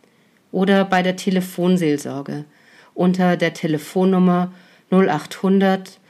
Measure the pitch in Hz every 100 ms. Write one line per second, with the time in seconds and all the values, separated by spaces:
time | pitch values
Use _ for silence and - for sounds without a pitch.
0 | _ _ _ _ _ 180 190 196 190 185
1 | 185 185 - 185 180 - 175 180 160 147
2 | 131 135 139 147 147 _ _ - - -
3 | 185 180 180 170 170 165 165 151 - 190
4 | 185 185 185 180 180 - _ _ _ 185
5 | 190 147 - - 190 196 190 190 190 -
6 | _